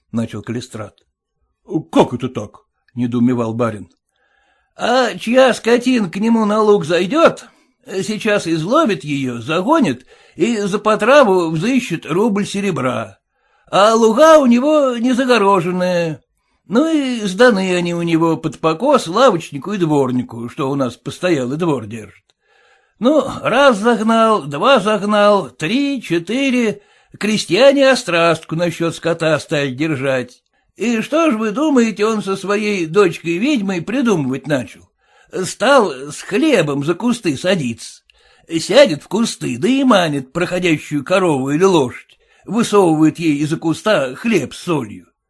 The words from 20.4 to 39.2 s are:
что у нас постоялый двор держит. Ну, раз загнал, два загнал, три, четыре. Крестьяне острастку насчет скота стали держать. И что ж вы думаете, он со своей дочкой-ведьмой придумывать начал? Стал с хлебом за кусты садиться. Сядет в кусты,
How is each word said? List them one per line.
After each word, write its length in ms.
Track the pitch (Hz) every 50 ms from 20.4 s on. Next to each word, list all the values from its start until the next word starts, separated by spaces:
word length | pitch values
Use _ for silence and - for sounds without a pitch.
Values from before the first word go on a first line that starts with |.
| 117 120
что 240 | - - 139 135
у 40 | 143
нас 200 | 139 135 123 117
постоялый 600 | - - 135 - - - 180 170 139 127 120 135 151
двор 280 | 180 170 143 127 107 104
держит. 360 | 113 113 104 95 - _ _ _ _ _ _ _ _ _ _ _ _ _ _ _ _ -
Ну, 260 | 196 247 311 302 220 190 - -
раз 360 | - 139 196 247 285 277 240 190
загнал, 640 | 208 240 240 196 220 226 226 226 226 220 220 202 143
два 360 | 147 139 143 180 240 277 240
загнал, 680 | 175 214 214 202 190 208 214 208 208 208 208 196 170 123
три, 520 | - - 156 156 214 269 285 277 277 254
четыре. 800 | - - 165 170 165 - 220 262 277 277 240 247 240 214 202 - _ _ _ _ _ _ - -
Крестьяне 720 | - 208 220 202 - - 160 196 254 277 277 277 269 269
острастку 640 | 262 247 - - 165 170 170 170 160 156 - - 160
насчет 400 | 160 175 175 165 - 165 165 -
скота 420 | - - 160 165 165 165 156 156 139
стали 320 | - - 165 147 143 139
держать. 680 | 127 123 151 165 156 127 131 139 131 131 123 123 - _ _ _ _ _ _ _ _ -
И 240 | 170 233 240 220
что 280 | 220 - - 311 339 311
ж 60 | 240
вы 160 | 214 220 220
думаете, 540 | 196 226 302 311 285 254 233 226 196 180 202
он 180 | 220 226 214 180
со 120 | 190 196
своей 500 | 190 185 185 208 208 220 208 208 196 170
дочкой-ведьмой 960 | 156 156 202 208 180 160 - - 165 170 175 214 285 311 240 196 190 196 175
придумывать 680 | 156 - 208 269 277 233 202 165 139 127 131 135 - -
начал? 420 | 151 131 117 95 - - _ _ _ _ _ _ _ _ _ _ - 170 190
Стал 480 | 160 - - 202 247 285 277 220 180 139 127 135 147
с 100 | 151 -
хлебом 600 | - - 175 214 285 320 285 208 156 147 143 139 143
за 80 | 147 175
кусты 420 | - 220 247 233 - - 175 139
садиться. 680 | 123 - 180 196 180 143 120 113 - - - - - _ _ _ _ _ _ _ _ _ -
Сядет 560 | 165 165 160 - 180 254 294 233 156 139 -
в 40 | -
кусты, 500 | - 202